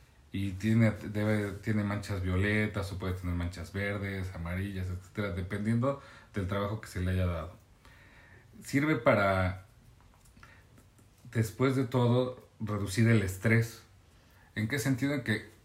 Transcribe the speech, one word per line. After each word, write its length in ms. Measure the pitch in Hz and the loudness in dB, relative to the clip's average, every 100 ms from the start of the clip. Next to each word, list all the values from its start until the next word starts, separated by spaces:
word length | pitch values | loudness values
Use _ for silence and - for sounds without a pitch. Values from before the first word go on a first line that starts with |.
| - _ - | -20 _ -10
y 220 | 98 98 | -6 -4
tiene, 400 | 95 110 113 110 | -2 2 6 4
debe, 600 | - - 104 107 107 101 | 2 -6 -2 0 0 -2
tiene 300 | 95 110 107 | -6 -2 -2
manchas 400 | 101 98 - 95 | 0 -4 -4 -4
violetas 720 | 90 92 104 107 107 104 95 | 0 0 2 2 0 -2 -6
o 60 | 92 | -6
puede 160 | 92 | -6
tener 200 | 90 90 | -4 -4
manchas 380 | 87 87 87 87 | -2 -4 -6 -8
verdes, 600 | 98 101 101 98 98 92 | -6 -4 -4 -6 -6 -8
amarillas, 520 | 82 85 90 101 92 90 | -8 -6 -4 -4 -4 -6
etcétera, 420 | 90 - - 101 | -6 -8 -6 -4
dependiendo 720 | 92 92 104 107 117 135 139 - - - | -4 -6 -4 0 2 2 -2 -8 -20 -10
del 120 | 101 90 | -4 -2
trabajo 340 | 101 101 110 | -2 -2 -4
que 80 | - | -8
se 120 | 92 | -4
le 100 | 90 | 0
haya 140 | 92 90 | 2 0
dado. 300 | 82 80 - - - - - - - - - - - | -2 -8 -14 -20 -20 -20 -20 -20 -20 -20 -20 -20 -18
Sirve 340 | - 139 151 156 | -2 0 2 2
para, 680 | - 107 98 95 92 92 - - - - - - - - - - - - - _ - _ 123 | 4 4 4 4 2 -2 -12 -20 -20 -20 -20 -20 -20 -20 -20 -20 -20 -20 -20 _ -20 _ -6
después 440 | 117 110 - 135 131 | -2 0 2 2 2
de 80 | |
todo, 640 | 120 127 120 123 127 - - - | 2 2 4 4 2 -4 -16 -10
reducir 480 | 107 107 98 117 117 | -4 -4 -2 4 6
el 140 | 110 | 6
estrés. 600 | 95 - - 113 113 - - - - - - - - | 4 0 2 4 2 -6 -20 -20 -20 -20 -20 -20 -12
¿En 140 | - 110 | -4 -2
qué 100 | 143 | 0
sentido? 360 | 139 123 139 | 0 0 0
En 80 | 143 | -2
que 280 | 117 107 - - | -2 -2 -4 -20